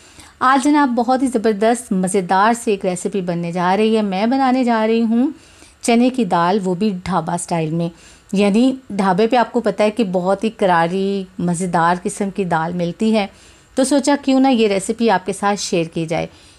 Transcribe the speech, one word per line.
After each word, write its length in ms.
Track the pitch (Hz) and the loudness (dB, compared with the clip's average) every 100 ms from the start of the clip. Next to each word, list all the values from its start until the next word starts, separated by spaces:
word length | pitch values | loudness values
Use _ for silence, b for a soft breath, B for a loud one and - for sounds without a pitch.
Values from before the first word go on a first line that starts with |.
| B B B B | B B B B
आज 200 | 254 277 | 2 2
जनाब 320 | 285 294 285 | 4 2 2
बहुत 280 | 240 233 262 | 0 0 0
ही 40 | 262 | 0
ज़बरदस्त 640 | 247 220 202 220 240 - | 0 0 0 0 0 -2
मज़ेदार 600 | 190 185 202 180 190 214 | -2 0 0 0 2 2
से 180 | 233 240 | 2 -2
एक 120 | 196 | -2
रेसिपी 360 | 190 180 - 202 | -2 -4 -4 -4
बनने 300 | 180 170 170 | -4 -4 -4
जा 220 | 180 180 | -2 0
रही 200 | 196 220 | 2 2
है। 80 | 220 | 0
मैं 260 | 208 185 226 | 0 0 0
बनाने 340 | 269 262 262 | 0 2 2
जा 200 | 240 220 | 0 0
रही 160 | 220 226 | 0 0
हूँ 300 | 226 233 294 - B B B B | 2 2 0 -4 B B B B
चने 260 | - 233 247 | 0 2 2
की 140 | 254 196 | 0 0
दाल, 340 | 175 170 208 | 2 2 0
वो 140 | 185 | 0
भी 160 | 175 214 180 175 | -2 -2 -4 -4
ढाबा 300 | 180 165 175 | -4 -2 -6
स्टाइल 340 | - 170 156 | -4 -4 -2
में। 180 | 170 170 - B B B | -2 -4 -8 B B B
यानी 300 | 196 202 214 262 262 - | 0 2 4 2 0 -6
ढाबे 320 | 202 196 180 220 | -2 0 2 2
पे 100 | 247 | 2
आपको 220 | 226 240 | 0 -2
पता 220 | 214 196 | -2 0
है 60 | 214 | 0
कि 120 | 214 196 | 0 -2
बहुत 320 | 180 180 196 | 0 0 0
ही 60 | 220 - | -2 0
करारी 680 | 190 170 170 190 196 196 185 - | 2 2 2 0 -2 -4 -6 -6
मज़ेदार 560 | 175 170 185 175 170 180 | -4 -2 -2 2 2 0
किस्म 300 | 196 - 196 | -4 -6 -6
की 120 | 196 180 | -4 -2
दाल 260 | 160 165 | -2 -2
मिलती 360 | 175 170 175 220 | -4 -4 -2 0
है, 160 | 214 196 - b b b - | 0 -2 -8 b b b -2
तो 80 | 262 | 2
सोचा 300 | 285 285 285 | 2 2 0
क्यों 220 | 277 262 | 2 2
ना 80 | 269 | 4
ये 160 | 240 220 | 2 2
रेसिपी 400 | 196 214 226 233 | 0 -4 -2 2
आपके 220 | 185 202 | 0 -2
साथ 220 | 190 202 202 | -4 -2 -2
शेयर 280 | - 180 165 | -2 -2 -2
की 160 | 170 160 | -4 -4
जाए। 220 | 165 175 B B | -4 -6 B B